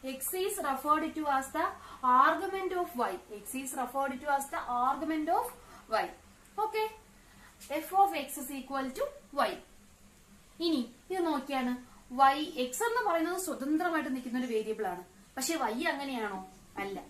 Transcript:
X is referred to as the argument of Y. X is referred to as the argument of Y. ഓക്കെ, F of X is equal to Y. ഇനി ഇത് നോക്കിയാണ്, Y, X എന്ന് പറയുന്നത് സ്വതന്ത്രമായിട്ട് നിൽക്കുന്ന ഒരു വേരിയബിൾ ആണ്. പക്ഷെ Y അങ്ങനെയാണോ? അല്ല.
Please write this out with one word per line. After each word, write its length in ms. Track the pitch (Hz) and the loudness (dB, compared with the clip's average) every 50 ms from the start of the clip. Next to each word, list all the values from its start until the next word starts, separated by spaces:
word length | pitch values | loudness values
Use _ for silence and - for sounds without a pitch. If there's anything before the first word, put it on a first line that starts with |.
| - 262 254 | -6 -8 -6
X 40 | - - - 359 370 370 | -6 -6 -4 -2 -2 -2
is 120 | 403 415 392 320 285 | -2 -2 -2 -2 -2
referred 380 | 262 254 - 294 302 311 320 311 - | -2 0 2 2 2 4 2 -2 -4
to 60 | 320 302 294 277 | -2 0 2 2
as 100 | 269 262 - - | 2 0 0 -2
the 100 | 311 339 392 - - - - - - - 254 247 254 | 0 0 0 -2 -8 -14 -16 -12 0 4 6 8 8
argument 500 | 277 311 330 339 381 381 381 392 381 359 359 359 | 8 8 6 2 -2 -4 -4 -4 -4 -2 -2 -2
of 60 | 349 339 233 240 233 | -2 -2 -2 -2 -2
Y. 60 | 196 185 - - - 214 208 | -2 -2 -6 -10 -12 -14 -12
X 120 | - - - 262 | -12 -8 -8 -6
is 80 | 269 262 - 269 | -6 -6 -4 -4
referred 320 | 247 233 - 269 277 269 262 247 | -4 -2 0 -2 -2 0 -2 -4
to 60 | 285 294 277 | 0 0 0
as 100 | 277 269 - 330 | 0 0 -2 -6
the 80 | 320 - - 240 240 247 | -6 -4 -2 0 2 2
argument 420 | 262 269 269 320 302 320 311 302 320 349 415 | 2 2 0 0 -2 0 0 2 2 2 2
of 80 | - - - - - - - - - - 220 208 | 2 0 -8 -12 -20 -20 -20 -20 -6 0 0 0
Y. 60 | - - - - - - - - - - - 403 427 | 0 -2 -8 -16 -20 -20 -20 -20 -20 -12 -2 -2 -2
ഓക്കെ, 200 | 427 427 427 427 440 440 - - - - - - - - - - - - - - - 277 311 311 | 0 2 0 -2 -2 -4 -10 -20 -20 -20 -20 -20 -20 -20 -20 -20 -20 -20 -20 -10 -4 -4 -4 -4
F 40 | - 370 392 | 2 6 6
of 80 | 403 392 349 294 269 | 6 6 4 -4 -4
X 140 | - - 294 | -6 -8 -10
is 80 | 262 262 277 269 | -8 -8 -8 -8
equal 300 | - - 269 269 262 254 254 - | -8 -4 -4 -4 -4 -4 -2 -2
to 80 | 539 587 - - - - - 277 - | -4 -4 -4 -12 -18 -6 0 2 2
Y. 60 | - - - - - - - - - - - - - - - - - - - - - - - 330 | 2 0 -6 -12 -20 -20 -20 -20 -20 -20 -20 -20 -20 -20 -20 -20 -20 -20 -20 -20 -20 -8 -2 0
ഇനി 160 | 339 320 262 233 - - - - - | 2 2 2 0 -2 -6 -20 -10 -6
ഇത് 100 | 370 370 339 320 | -2 0 2 2
നോക്കിയാണ്, 420 | 294 269 262 - 277 262 247 247 247 254 - - - - - - 247 254 269 269 | 0 0 -2 -2 -2 0 0 0 -2 -2 -6 -16 -20 -20 -16 -8 4 6 8 8
Y, 80 | 277 302 302 - - 254 254 247 | 8 4 -2 -2 0 -2 -2 -2
X 140 | - - 427 466 | 0 0 0 2
എന്ന് 140 | 453 480 440 403 | 2 2 2 2
പറയുന്നത് 300 | 330 330 320 339 359 370 381 | 2 2 2 2 0 -2 -2
സ്വതന്ത്രമായിട്ട് 640 | 320 262 214 262 285 311 320 359 349 330 311 269 262 262 | -4 -4 -4 0 2 2 2 2 2 0 0 0 0 -4
നിൽക്കുന്ന 260 | 254 - 254 226 254 | -4 -4 -2 -2 -2
ഒരു 80 | 254 247 226 | -2 0 0
വേരിയബിൾ 320 | 214 214 214 214 208 214 185 | 0 0 0 -2 -2 -2 -2
ആണ്. 120 | 175 180 180 - - - - - - | -2 -4 -8 -14 -18 -20 -20 -12 -6
പക്ഷെ 180 | - 254 - 330 294 262 220 | -4 -2 -2 0 0 0 -2
Y 80 | 220 247 330 330 285 | 0 0 0 0 0
അങ്ങനെയാണോ? 460 | 277 277 269 262 240 214 208 196 - - - - - - - - - 392 | 0 -4 -4 -2 -2 -2 -2 -4 -6 -10 -12 -18 -20 -20 -12 -8 -6 -6
അല്ല. 140 | - 196 - - | -6 -6 -8 -10